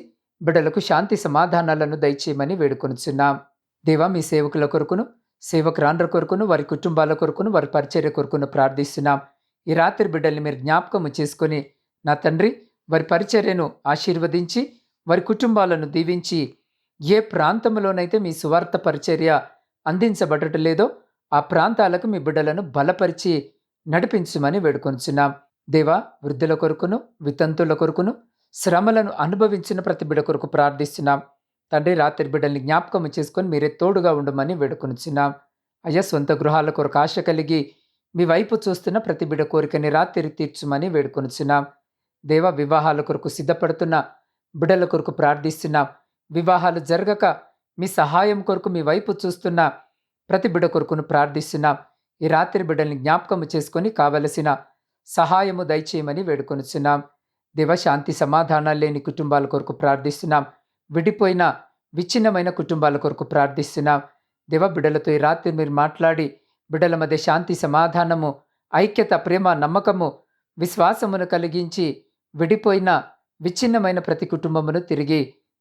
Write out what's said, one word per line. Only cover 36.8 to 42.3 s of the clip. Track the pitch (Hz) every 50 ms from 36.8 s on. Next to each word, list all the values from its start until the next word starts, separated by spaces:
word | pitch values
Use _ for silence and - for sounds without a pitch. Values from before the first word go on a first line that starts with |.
| 147 143 - 143
ఆశ | 151 156 - 185
కలిగి | 175 180 160 160 151 147 165 151 139 - _ _ _ _ _ _ _ _ -
మీ | 170 175
వైపు | 165 165 190 214 208 226
చూస్తున్న | 220 - 202 180 - - 180 185
ప్రతి | 220 220 - 156 - -
బిడ్డ | 147 156 147 151
కోరికని | - - 156 147 - - 147 151 151
రాత్రి | 147 156 180 - - 180 151 151
తీర్చుమని | - - 156 147 - - 151 143 143 143 170 190
వేడుకొనుచున్నాం. | 156 147 139 131 - 139 135 123 - - 143 143 143 143 139 - _ _ _ _ _ _ _ _ _ _ -
దేవా, | 143